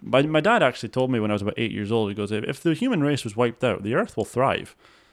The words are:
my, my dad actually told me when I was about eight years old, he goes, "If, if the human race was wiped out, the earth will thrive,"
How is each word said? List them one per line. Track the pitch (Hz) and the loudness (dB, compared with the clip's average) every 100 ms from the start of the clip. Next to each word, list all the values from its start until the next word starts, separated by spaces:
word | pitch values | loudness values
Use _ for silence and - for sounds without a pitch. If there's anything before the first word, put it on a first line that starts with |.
my, | - 127 | 0 2
my | 151 156 | 4 2
dad | 190 233 | 2 4
actually | 139 - 113 | 2 0 -6
told | 127 127 | -2 0
me | 120 | 0
when | 107 | 0
I | |
was | 104 | 0
about | 101 - | -2 -2
eight | 113 | -4
years | 98 101 | -4 -2
old, | 117 104 | 0 0
he | 104 | -2
goes, | 104 | -4
"If, | 107 - | -4 -4
if | 139 | -2
the | 170 | 0
human | 156 262 190 | 0 0 2
race | 143 143 110 | 2 0 -2
was | 104 | 0
wiped | 120 - 127 | 0 2 -2
out, | 92 | 0
the | 101 147 | 0 -2
earth | - - | -2 -4
will | 104 | -4
thrive," | 120 131 87 - - - _ _ | 0 2 0 -4 -18 -20 _ _